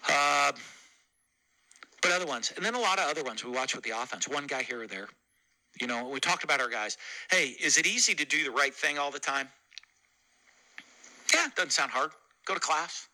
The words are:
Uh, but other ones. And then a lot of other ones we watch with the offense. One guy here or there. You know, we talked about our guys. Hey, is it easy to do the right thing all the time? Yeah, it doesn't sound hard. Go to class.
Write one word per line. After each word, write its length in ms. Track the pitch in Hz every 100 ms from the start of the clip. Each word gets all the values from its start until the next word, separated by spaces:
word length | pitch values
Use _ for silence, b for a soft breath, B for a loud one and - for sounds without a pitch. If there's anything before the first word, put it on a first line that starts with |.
| -
Uh, 440 | 143 143 143 143 - B B B B B _ _ _ _ _ _ - - _
but 80 | 180
other 140 | 180 175
ones. 260 | 123 117 -
And 80 |
then 100 | 196
a 60 | 247
lot 180 | 220 190
of 100 | 160
other 140 | 156
ones 220 | 131 110
we 60 | 123
watch 240 | 127 131
with 100 | 135
the 60 | 120
offense. 380 | 110 123 - -
One 180 | 143 143
guy 160 | 135
here 200 | 127 123
or 40 | 113
there. 220 | 95 101 - _ _ _ _ _ -
You 60 | 123
know, 220 | 120 123
we 120 | 135
talked 240 | - 175
about 160 | 160 143
our 80 | 123
guys. 300 | 113 107 - B B B
Hey, 240 | 185 143 120
is 160 | 160 143
it 80 | 170
easy 280 | 226 233
to 100 | 180
do 200 | 156 151
the 60 | 147
right 240 | 127 139
thing 240 | - 151 147
all 120 | 143
the 100 | 139
time? 280 | - 139 135 _ _ - _ _ _ _ _ _ _ _ _ - - - - - -
Yeah, 140 | 311 320
it 80 |
doesn't 160 | - 175
sound 220 | 151 143
hard. 180 | 131 147 - _ _
Go 100 | -
to 60 | 190
class. 460 | - 156 170 - -